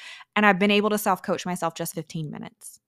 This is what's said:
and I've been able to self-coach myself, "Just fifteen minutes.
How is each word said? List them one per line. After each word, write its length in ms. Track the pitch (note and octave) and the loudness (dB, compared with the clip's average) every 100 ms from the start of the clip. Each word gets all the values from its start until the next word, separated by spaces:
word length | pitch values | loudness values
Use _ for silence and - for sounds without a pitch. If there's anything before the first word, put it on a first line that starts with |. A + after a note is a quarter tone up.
| - - - G#3 | -20 -20 -6 2
and 80 | |
I've 140 | G#3 F3+ | 4 6
been 140 | G#3 | 4
able 180 | G#3 G#3 | 4 2
to 80 | G#3 | 0
self-coach 480 | G#3 F#3 - F3 F#3 | 0 -2 -2 -4 -4
myself, 300 | F3+ E3 - | -4 -4 -4
"Just 180 | E3+ | -8
fifteen 380 | - D#3 E3 D3+ | -8 -8 -8 -8
minutes. 480 | - - - - - | -10 -14 -18 -20 -20